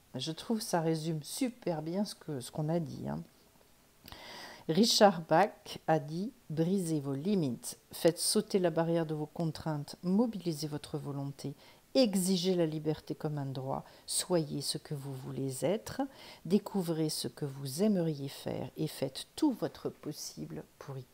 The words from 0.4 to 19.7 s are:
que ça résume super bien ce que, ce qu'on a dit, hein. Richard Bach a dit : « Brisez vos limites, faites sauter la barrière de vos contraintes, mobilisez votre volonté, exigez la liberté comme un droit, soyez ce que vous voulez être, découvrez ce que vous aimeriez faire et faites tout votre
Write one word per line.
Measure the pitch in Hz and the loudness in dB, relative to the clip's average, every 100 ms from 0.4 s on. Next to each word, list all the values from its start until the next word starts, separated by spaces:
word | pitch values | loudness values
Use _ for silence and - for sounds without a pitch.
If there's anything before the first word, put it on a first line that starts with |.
| - 220 | -2 -2
que | |
ça | - 175 | 0 2
résume | 160 160 160 156 | 2 0 0 -4
super | - - 254 - - 156 | -4 -2 -4 -2 -4 -2
bien | 156 185 202 | -2 -2 -2
ce | |
que, | - - 135 | -4 -6 -6
ce | - | -6
qu'on | - 151 | -4 0
a | 170 | 0
dit, | 143 123 143 | -2 -4 -4
hein. | 156 165 - _ _ _ - _ _ - - - - - - - | -6 -8 -18 _ _ _ -20 _ _ -20 -18 -16 -16 -16 -8 2
Richard | 160 233 - 202 170 | 4 6 10 8 8
Bach | 160 160 214 - - - - | 4 4 4 0 -14 -6 2
a | 160 | 2
dit : « | 143 165 220 - - | 2 -4 -6 -8 -6
Brisez | 156 165 196 165 151 | 0 2 2 2 0
vos | 139 | 0
limites, | 135 175 202 139 117 - - _ | -2 2 2 2 -2 -8 -12 _
faites | - 175 165 | 2 4 4
sauter | - 214 214 196 | 2 2 2 2
la | 175 | 4
barrière | 160 165 170 160 | 4 2 2 2
de | |
vos | 151 151 | -2 -4
contraintes, | - 160 - 160 147 143 - | -2 -2 -2 -2 -4 -6 -6
mobilisez | 180 196 240 208 170 147 151 | 2 4 2 0 -4 -4 -4
votre | 147 - 151 | -6 -6 -6
volonté, | 143 139 139 - 143 - - - _ 269 | -6 -6 -6 -6 -10 -10 -18 -20 _ 4
exigez | 233 190 180 185 185 | 4 4 2 2 2
la | 180 160 | 2 2
liberté | 156 156 151 - 151 | 0 -2 -2 -6 -6
comme | 156 147 | -4 -2
un | 135 | -4
droit, | 135 131 143 - - - | -4 -4 -6 -8 -16 -6
soyez | - - 175 147 147 | -4 2 0 0 -4
ce | - 151 | -4 -6
que | - | -6
vous | 147 139 | -8 -8
voulez | 131 139 131 135 131 | -8 -8 -4 -4 0
être, | 156 220 - - 277 - - - | 0 0 -2 -4 -4 -6 -18 -14
découvrez | 160 202 - 202 170 160 156 | 2 2 2 -2 0 2 0
ce | - - | 0 -6
que | - 143 | -4 -6
vous | 139 139 143 | -6 -8 2
aimeriez | 214 190 165 139 139 | 4 4 2 -2 -6
faire | - - 113 - - | -6 -6 -4 -6 -4
et | 156 | -4
faites | - 135 - - - | -2 -4 -4 -12 0
tout | 311 | 0
votre | 214 143 | 2 -4